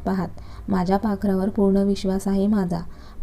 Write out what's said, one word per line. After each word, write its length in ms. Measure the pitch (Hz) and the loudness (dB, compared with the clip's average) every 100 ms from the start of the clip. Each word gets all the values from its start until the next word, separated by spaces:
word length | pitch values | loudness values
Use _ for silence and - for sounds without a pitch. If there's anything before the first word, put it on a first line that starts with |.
| - | -2
पाहत, 240 | 190 175 - - - - | -2 -4 -8 -14 -12 -4
"माझ्या 280 | 190 180 202 | -2 2 2
पाखरावर 520 | 220 196 202 190 196 | 2 0 0 2 0
पूर्ण 340 | 208 196 196 | 2 4 4
विश्वास 440 | 196 196 190 190 196 | 2 0 0 -2 0
आहे 200 | 196 202 | 2 2
माझा, 320 | 214 180 165 - - - - | 2 0 -2 -6 -12 -14 -4